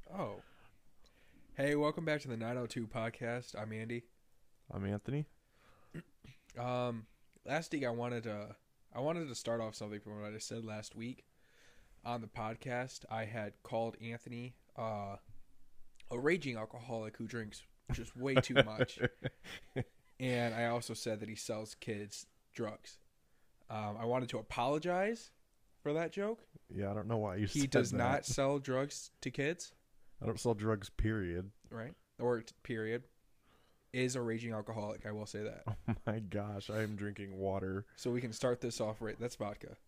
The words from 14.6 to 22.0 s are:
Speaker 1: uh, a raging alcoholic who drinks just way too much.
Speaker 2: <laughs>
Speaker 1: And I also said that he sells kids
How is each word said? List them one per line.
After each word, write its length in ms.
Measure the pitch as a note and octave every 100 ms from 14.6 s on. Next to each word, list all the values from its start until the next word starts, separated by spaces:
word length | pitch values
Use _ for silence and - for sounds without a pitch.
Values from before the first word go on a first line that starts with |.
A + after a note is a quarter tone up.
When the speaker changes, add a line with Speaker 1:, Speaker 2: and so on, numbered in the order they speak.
| - -
Speaker 1:
uh, 400 | A2+ G#2 G2+ G2+ - - - - - - - - -
a 80 | A#2+
raging 380 | C#3 F3+ C#3+ A#2
alcoholic 600 | A2 B2 A#2+ A2+ A2 -
who 120 | A2+
drinks 340 | A#2+ G#2+ G#2+ - - -
just 240 | - A#2 -
way 180 | C3 C3+
too 180 | - C3
much. 340 | A#2 A2 B2+ -
Speaker 2:
<laughs> 800 | B2 - B2+ - - - - - B2 - - -
Speaker 1:
And 320 | C3 B2 A#2+
I 140 | A2+ A#2
also 280 | A#2 A#2
said 260 | A2+ - G#2+
that 80 | G#2
he 80 | A2
sells 400 | - G#2+ A2 -
kids 500 | - G#2+